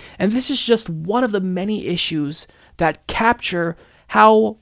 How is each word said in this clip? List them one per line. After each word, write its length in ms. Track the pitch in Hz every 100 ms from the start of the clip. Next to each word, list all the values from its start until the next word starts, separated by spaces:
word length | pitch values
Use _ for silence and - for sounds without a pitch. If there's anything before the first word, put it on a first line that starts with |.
| - -
And 140 | 196
this 180 | 240 254
is 140 | 269
just 240 | - 220 -
one 360 | 160 165 240
of 80 | 247
the 80 | 202
many 480 | 185 180 202 214 -
issues 580 | 170 - 160 143 151 - _ _ -
that 280 | 165 - -
capture 720 | - 226 233 - 175 170 - _ _ -
how 480 | 214 220 220 214 220